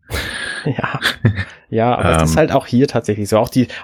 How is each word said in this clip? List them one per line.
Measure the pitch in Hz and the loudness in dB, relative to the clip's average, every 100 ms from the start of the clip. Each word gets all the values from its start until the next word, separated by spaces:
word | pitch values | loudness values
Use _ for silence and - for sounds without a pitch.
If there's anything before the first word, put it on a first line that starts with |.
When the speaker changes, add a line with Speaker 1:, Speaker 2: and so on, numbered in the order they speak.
| - | -10
Speaker 1:
<laughs> | - - - - - - | -8 -8 -8 -8 -6 -6
Ja. | 220 - - - - 101 104 - - - | -4 -4 -4 -4 0 0 0 -6 -12 -6
Ja, | 110 117 120 | 0 2 2
aber | 92 80 | 2 2
es | |
ist | 80 | 4
Speaker 2:
Ähm. | 160 | 4
Speaker 1:
halt | 156 | 2
auch | 135 - | 0 0
hier | 120 139 | 2 2
tatsächlich | 117 - 104 101 | 0 -2 -4 0
so. | 107 | 2
Auch | 120 | 2
die, | 131 117 - | 0 0 -2